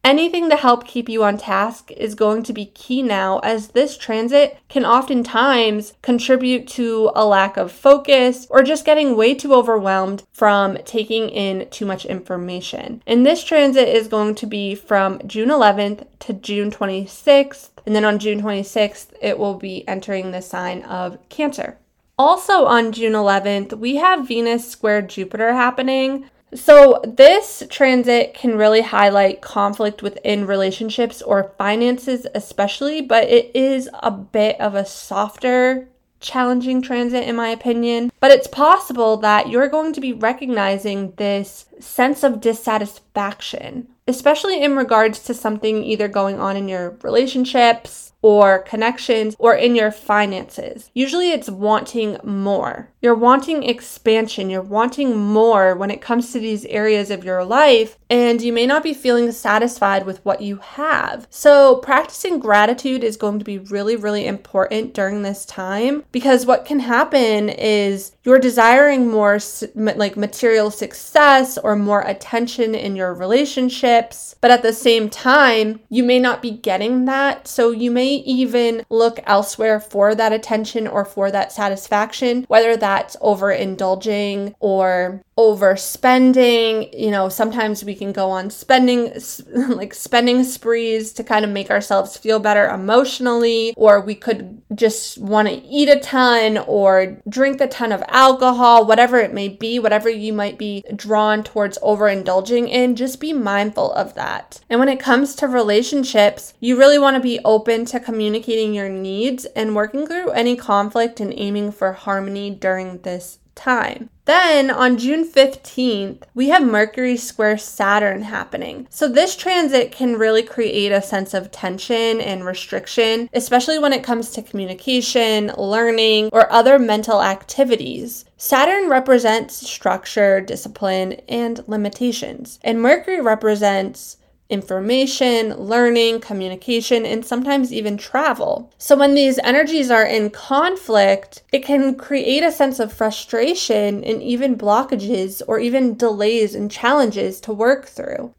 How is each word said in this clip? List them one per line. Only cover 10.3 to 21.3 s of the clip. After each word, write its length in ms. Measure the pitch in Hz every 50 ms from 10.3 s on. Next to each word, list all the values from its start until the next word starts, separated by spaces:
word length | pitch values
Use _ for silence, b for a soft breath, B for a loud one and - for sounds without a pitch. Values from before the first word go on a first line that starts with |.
| _
from 440 | - 220 208 202 202 196 196 190 - -
taking 460 | - - 226 214 214 226 226 220 -
in 400 | - - 202 196 190 190 - -
too 160 | - - 214
much 180 | 196 190 190 -
information. 1000 | - 190 185 180 - 185 180 175 180 180 180 185 - - - - - - 240 _ -
And 180 | 226 240 247
this 200 | 285 330 - -
transit 420 | - 320 302 285 277 254 262 254 -
is 220 | - 226 220 214
going 260 | 220 214 208 214 214
to 100 | 214 -
be 300 | 208 214 202 202 196 196
from 460 | 196 - - 214 196 196 190 190 - -
June 240 | 202 - 214 220 247
eleventh 540 | 302 285 233 208 202 202 208 202 208 208 - _ _ _
to 140 | - - 214
June 360 | 190 - - 208 202 202 208
twenty-sixth. 1000 | 208 - 202 196 190 190 196 196 - - - 294 277 277 277 277 - - - - _ - -
And 100 | - 208
then 80 | 214 214
on 160 | 214 208 208
June 220 | 208 214 208 208
twenty-sixth, 720 | 208 214 202 196 196 196 - 226 208 202 208 - - _ _ -
it 180 | - 208 196 -
will 160 | 208 202 196
be 320 | 190 196 190 185 185 - -
entering 440 | 190 190 190 - 196 190 185 185
the 100 | 185 185
sign 400 | 185 - - 180 180 180 180 180
of 360 | - - 190 185 185 180 180 - _
Cancer. 480 | _